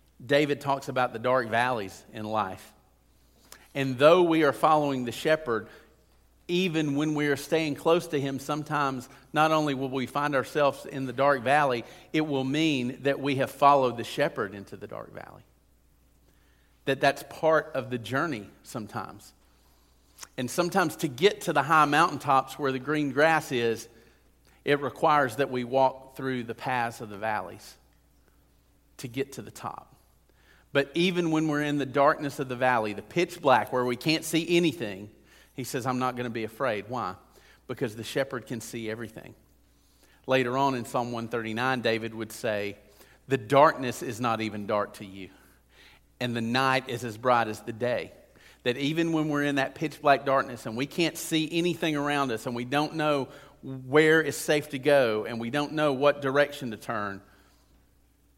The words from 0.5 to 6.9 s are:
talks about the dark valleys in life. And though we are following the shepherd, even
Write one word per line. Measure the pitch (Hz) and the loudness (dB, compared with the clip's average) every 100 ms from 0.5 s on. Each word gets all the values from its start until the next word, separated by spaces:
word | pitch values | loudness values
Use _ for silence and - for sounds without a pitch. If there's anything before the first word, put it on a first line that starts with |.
| 139 | 0
talks | 143 139 139 | -2 -4 -2
about | 127 127 | -2 -2
the | 113 | -2
dark | 120 131 117 | 0 0 2
valleys | 113 123 120 95 - - | 0 0 0 -6 -12 -16
in | 117 | -10
life. | 107 107 98 92 - _ _ _ _ _ _ _ _ - _ 143 | -4 -2 -2 -6 -16 _ _ _ _ _ _ _ _ -20 _ -4
And | 135 123 | -4 6
though | 147 180 | 8 8
we | 175 160 | 6 4
are | 147 | 4
following | - 156 156 143 135 | 4 4 4 2 -2
the | 123 | -4
shepherd, | 113 151 156 143 110 110 - - _ _ _ _ _ - | -4 0 0 0 -4 -4 -16 -20 _ _ _ _ _ -4
even | 175 185 160 156 | 0 0 0 0